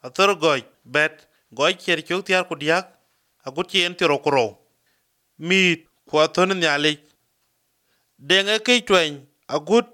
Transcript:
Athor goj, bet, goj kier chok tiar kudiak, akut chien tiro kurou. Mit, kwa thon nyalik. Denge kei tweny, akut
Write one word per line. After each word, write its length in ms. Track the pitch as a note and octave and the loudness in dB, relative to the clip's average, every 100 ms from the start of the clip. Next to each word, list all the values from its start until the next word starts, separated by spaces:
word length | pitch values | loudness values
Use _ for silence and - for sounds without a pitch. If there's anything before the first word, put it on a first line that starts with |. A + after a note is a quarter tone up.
Athor 320 | - - G3 F#3+ | -10 0 0 2
goj, 220 | D#3+ C3+ - _ - | 0 0 -4 _ -6
bet, 420 | D3 D3+ D3+ _ _ _ | -2 -2 -4 _ _ _
goj 220 | A#2 D3+ F#3 | -2 -2 -2
kier 240 | - D#3+ D#3 | -4 -4 -2
chok 180 | F3+ F#3+ | -6 -2
tiar 180 | F#3 F3+ | -2 -2
kudiak, 380 | D3+ D3+ E3+ F#3+ _ _ _ _ _ - | -6 -2 -2 -2 _ _ _ _ _ -12
akut 220 | C3 F3+ | -8 -4
chien 260 | F#3+ F3 F3+ | -2 -2 0
tiro 220 | E3+ C#3 | 0 0
kurou. 380 | D3+ C#3 A2 - _ _ _ _ _ _ _ _ | 2 0 0 -6 _ _ _ _ _ _ _ _
Mit, 480 | D#3+ F#3+ F#3 D#3+ _ _ _ | -2 0 2 -2 _ _ _
kwa 220 | D3+ D#3+ | 0 2
thon 260 | D#3+ F#3 F#3+ | 2 0 2
nyalik. 400 | D#3+ C#3+ D3+ D3+ _ _ _ _ _ _ _ _ _ _ _ _ | 0 2 0 -2 _ _ _ _ _ _ _ _ _ _ _ _
Denge 420 | C#3 F#3 G3 G#3+ | -2 0 0 -2
kei 220 | A3 B3 | 0 0
tweny, 340 | A#3+ F#3 D#3 C#3+ C3 _ - | 2 2 2 -6 -20 _ -6
akut 380 | D3 D3+ A3+ A#3 | -6 2 0 0